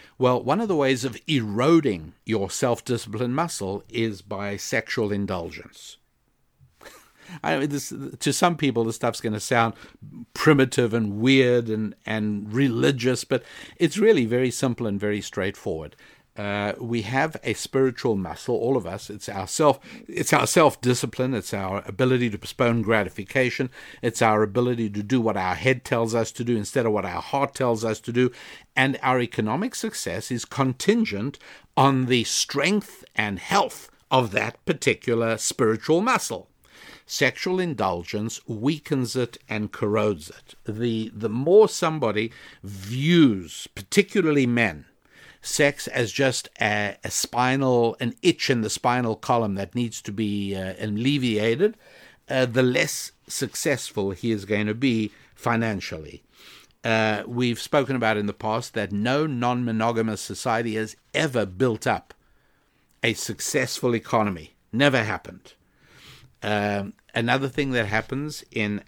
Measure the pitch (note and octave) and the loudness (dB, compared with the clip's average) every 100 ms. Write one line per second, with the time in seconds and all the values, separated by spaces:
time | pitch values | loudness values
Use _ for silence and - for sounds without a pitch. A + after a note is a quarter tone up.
0 | - - B2+ B2+ A#2+ F3 A3 D#3+ C3+ B2+ | -20 0 2 2 0 0 0 2 2 2
1 | B2+ G#2+ - C#3+ G#2+ G2+ C#3+ E3 C3+ F2 | -2 -6 -2 -2 0 0 4 6 4 -2
2 | D#2 - - G#2+ G2 - B2+ A#2 - A#2 | -6 -14 -4 -2 -2 -2 0 0 -2 -4
3 | G2+ G#2+ B2 C3+ E3+ - F#2+ G2+ - A#2+ | -4 -4 -2 -2 -4 -4 -6 -6 -6 -2
4 | A2+ G2 - G2 G2+ G2+ - B2 - - | -2 -4 -10 -8 -6 -6 -4 -4 -2 -2
5 | G#2+ G2+ G2+ F2+ E2 - - - - - | 0 -2 -2 -4 -6 -12 -18 -20 -20 -20
6 | _ _ _ _ _ _ _ _ - - | _ _ _ _ _ _ _ _ -20 -20
7 | _ _ - E3 D#3 D#3 D3 C#3+ - - | _ _ -18 -8 -4 -2 -2 -4 -6 -10
8 | C3+ - D3 - F3 D#3+ C#3+ A#2 A2+ - | -12 -4 -2 2 2 2 0 0 -2 0
9 | A#2+ - A#2 G#2+ - A#2+ A2+ - - - | -2 -2 -4 -4 0 2 2 -2 -16 -20
10 | - - - - D#3 C#3+ C3 - A#2 A2+ | -20 -18 -14 2 6 6 4 2 2 2
11 | G#2 G#2 B2 C3+ B2 B2 A#2 A2 G#2+ - | -2 2 6 6 6 4 2 -2 -4 -6
12 | - A2 G#2+ G#2 G#2+ A#2 C#3 A#2 C#3 C3 | -6 -2 -2 -4 -4 0 2 4 2 2
13 | B2 B2 - B2+ - - - - E3+ G3 | 0 0 0 -2 -4 -16 -20 -2 -2 4
14 | A3 F3+ A2 B2 C3 - C3+ A2+ A#2 G2+ | 4 4 4 2 0 0 -2 -2 -4 -2
15 | G#2 G#2 - - F#2+ - G#2+ D#2+ D2 - | -2 -4 -4 -4 -4 -4 -6 -6 -8 -16
16 | - - _ - G2+ G2+ G#2 - A#2 A#2 | -20 -20 _ -10 -4 -2 -2 -4 -4 -4
17 | G2+ C3 D#3+ - - G#2 - C3+ C3 B2 | -2 -2 -2 -4 -6 -6 -2 2 2 2
18 | B2+ G2+ F2 F2 - A#2 A#2+ C3+ F2 G2+ | -2 0 -4 -8 -4 -2 0 0 -2 -10
19 | - G#2 - G2 F#2 - D3+ - - - | -12 -12 -10 -8 -6 2 4 4 -4 -20
20 | - - C#3+ C#3+ B2 F3+ D3+ - B2 B2 | -10 -6 2 2 4 6 6 4 0 0
21 | A#2+ - B2+ A#2+ - G#2 F#2+ G2+ - G2 | -2 -2 -2 -2 -4 -6 -4 -6 -6 -2
22 | C3 B2+ A#2+ G2+ - - A#2+ A#2 G#2+ A2 | 2 2 0 -4 -10 0 2 2 2 2
23 | F#2+ - F#2+ C3+ B2 - B2+ - - - | 0 -6 -4 0 0 0 -6 -8 -20 -6
24 | A#2+ - A2+ G#2+ G#2+ A2 B2 A#2+ A2 G2+ | -6 2 4 4 2 2 0 0 -2 -4
25 | G#2 C3 A2 G2 F#2 F2+ C3 B2 - A#2+ | 0 2 2 0 -2 0 0 0 -2 -2
26 | A2+ A#2 A2 - A#2+ A#2 G#2 C3+ A#2 G#2 | 0 0 -2 -4 -2 -2 0 0 0 0
27 | F#2 F2 - C#3 C#3 - B2+ A2+ A2+ A2 | -2 -6 -4 -2 -2 0 0 0 -2 -4
28 | - A#2+ B2+ - - - - - C3 C3 | -2 0 0 -2 -16 -20 -6 0 0 0
29 | C3 C3 B2 - G#2+ C#3 A#3 - - - | 0 2 0 -2 0 -2 -4 -6 -6 -6
30 | - F2+ - A#2+ - C3+ C3 B2+ - A#3 | -6 -6 -6 -6 -4 0 0 2 2 2
31 | G#3+ G2 B2+ - - - _ - C3+ C3 | 0 -2 -6 -8 -18 -20 _ 4 4 4
32 | B2+ B2 G#2+ - - C#3 D#3 G#3 - - | 4 2 2 -2 -2 -2 0 0 -2 -14
33 | - - G#2+ F#2+ - G3+ D3+ - - _ | -8 -4 -2 -4 0 2 2 -4 -18 _
34 | _ C3 A#2 G#2+ A2 - - D3+ B2+ - | _ 2 2 -2 -4 -4 -4 0 0 0
35 | - A#2 A2+ A2 - - A2+ A2+ - E3 | 0 0 0 -2 -4 0 2 2 2 2
36 | A3+ A3+ - F#2+ - _ _ - - - | 4 0 -2 -8 -12 _ _ -20 -20 -20
37 | - - C3 - F#3 F#3 F3+ B2 F#2+ F2 | -12 0 0 0 -2 -2 -2 0 -2 -2
38 | F2 G#2 A2+ - - A2 C3 D#3 - C#3 | -6 -6 -6 -8 -10 -2 -2 -2 -2 -2
39 | A#2+ C3 A#2+ - - G#2+ G#2 - G#2+ G#2+ | 0 -2 -4 -6 -6 -4 -4 -2 0 2
40 | G#2+ E2+ D#2 - - - - G#2+ A#2+ A2+ | 2 -2 -8 -20 -20 -14 -10 -4 -2 -2
41 | A2 G#2+ A2 A#2 D3 G#3 G#3+ - E3 D#3 | -4 -6 -4 -2 6 8 8 2 -2 0
42 | A#2 G#2 A2+ - - - G2 G2 G2 B2+ | 0 0 -4 -8 -20 -18 -14 -12 -8 -2
43 | D3+ F3 C#3 G2 E2 - - - F#2+ G3+ | 4 8 8 6 -4 -14 -16 -16 0 2
44 | - G#3 D#3+ D3 B2 A#2+ G#2+ D2+ - _ | 2 2 4 4 4 2 2 -2 -14 _
45 | _ - - - - - C#3+ C#3+ - C3 | _ -20 -20 -16 -6 2 2 2 -4 -2
46 | A2+ - C3+ B2 - - G#2+ G#2 G#2 - | -2 2 0 0 -8 -4 0 0 -2 -6
47 | - - - A#2 B2+ C3+ C3 A#2+ A#2 - | -6 -6 -2 0 2 2 2 4 2 0
48 | A#2+ - F3+ - - A#2+ G#2+ - B2+ B2 | -6 2 2 2 0 0 0 0 0 2
49 | A#2 G#2 - A#2+ G#2+ G2 G2 A#2+ A#2+ - | 0 -2 0 2 2 -2 -4 -4 -4 -6
50 | - G2+ G#2 G#2 G2 F#2+ F#2+ F#2 G#2+ G#2 | -8 -4 -2 -2 -4 -4 -6 -6 -4 0
51 | B2+ C#3+ B2+ G#2+ A2+ B2 G#3 - - - | 0 2 2 2 2 2 0 0 -16 -20
52 | - _ - C3 B2 A#2+ B2+ B2+ D3+ - | -20 _ -4 0 2 4 4 2 0 -4
53 | - - - - B2+ - E3 B2+ - - | -10 -16 -12 -6 -6 -2 -2 -2 -2 -4
54 | G2 F#2 A#2 G#2+ G2 G#2 G#2 A2+ C3+ A2+ | -4 -2 -2 -2 -2 0 0 0 2 2
55 | G#2+ - - _ B2 A2+ A2+ G2 - E2 | -2 -6 -20 _ 0 0 0 -2 -6 -10
56 | D2 D2+ _ _ - - - _ A#2 A2 | -12 -18 _ _ -20 -20 -20 _ 0 2
57 | A2 G#2 A#2 A#2+ B2 A2+ - D3 C3 C3 | 2 0 -4 -2 0 -2 0 0 2 0
58 | A2 G#2 G#2 - A2 A2 - A2+ G2+ G2+ | 2 2 -2 -4 -4 -4 -4 -6 -2 0
59 | A2+ C#3+ D#3 B2 B2 B2 A#2+ A2+ A2+ A2+ | 0 0 0 0 0 0 0 0 2 2
60 | A2+ G#2 - G2 B2+ A#2 A#2 G#2+ G#2+ - | -2 -4 -8 -6 0 0 0 -4 -6 -10
61 | _ - D#3 B2 G2 F#2 B2+ A2 B2+ G2+ | _ -2 0 0 -2 0 0 0 -2 -2
62 | - - _ _ _ _ _ _ _ _ | -4 -20 _ _ _ _ _ _ _ _
63 | A#2+ A2 - G#2 - C#3+ B2+ - B2+ A#2 | -2 -2 -6 -6 -2 -2 -2 -2 0 0
64 | - A#2 G#2 E2+ D2+ _ _ A2+ C#3+ C3 | 0 0 2 -2 -10 _ _ 2 4 4
65 | G#2+ F#2+ - F#2 - _ _ _ _ - | 0 -4 -10 -18 -20 _ _ _ _ -20
66 | - - - _ G#2 G#2 G#2 G2+ G2+ - | -20 -20 -20 _ -2 0 0 -2 -6 -12
67 | _ A#2 A#2 C3 C3+ D3+ C#3 B2 G#2 A2 | _ -2 0 0 0 -2 0 0 0 0
68 | - C3 D3+ - - G#2+ G#2 G#2 | -2 -6 -6 -10 -8 -4 -2 -4